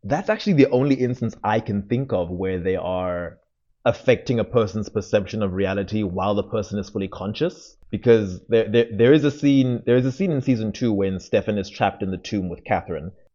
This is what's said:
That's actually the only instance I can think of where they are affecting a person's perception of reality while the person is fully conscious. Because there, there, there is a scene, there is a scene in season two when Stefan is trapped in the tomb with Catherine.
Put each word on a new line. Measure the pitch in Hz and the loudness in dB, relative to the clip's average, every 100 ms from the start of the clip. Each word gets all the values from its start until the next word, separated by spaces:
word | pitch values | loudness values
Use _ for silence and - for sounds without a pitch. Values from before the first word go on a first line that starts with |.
That's | 101 143 196 | -4 -4 -2
actually | 214 - | -2 2
the | 160 135 | 4 4
only | 127 143 131 | 4 2 0
instance | 123 127 113 - | 0 -2 -6 -4
I | 104 110 | -2 -2
can | 117 101 98 | 0 -4 -2
think | 123 135 | -2 -2
of | 98 87 | -2 -2
where | 90 95 92 | -4 -4 -2
they | 90 92 | -2 -2
are | 85 92 92 90 87 - _ _ _ _ - | -2 -4 -4 -4 -8 -12 _ _ _ _ -2
affecting | 113 - 117 - 117 | -2 2 2 2 -2
a | |
person's | 101 117 107 104 104 | 0 0 0 -2 -4
perception | 110 - 107 98 117 | -6 0 0 0 -4
of | 101 | -4
reality | 92 95 98 92 107 | -2 -2 -2 -2 -2
while | 101 90 95 | -2 -2 -2
the | 104 | 0
person | 98 110 101 104 | -2 -4 -4 -6
is | 98 | -6
fully | 104 98 | -6 -6
conscious. | - 98 107 170 - - _ - | -6 -8 -4 -4 -4 -18 _ -10
Because | 104 123 113 101 92 - | -4 4 4 4 -6 0
there, | 113 104 | 0 4
there, | 113 117 | 2 2
there | 107 117 | 4 6
is | 156 | 6
a | 143 | 4
scene, | 143 143 139 127 120 - | 0 2 4 4 0 2
there | 123 | 2
is | 127 | 2
a | |
scene | 123 190 | -2 -2
in | 143 | 0
season | 131 120 110 | 0 0 0
two | - 120 | -2 -2
when | 101 98 95 | 0 0 -4
Stefan | - 107 95 104 | -2 0 0 -4
is | 95 | -4
trapped | - 104 - | -2 -2 -2
in | 95 | -6
the | 92 | -6
tomb | - 104 92 | -4 -4 -4
with | - - | -8 -4
Catherine. | 92 - 80 80 - _ | -4 -2 -8 -8 -16 _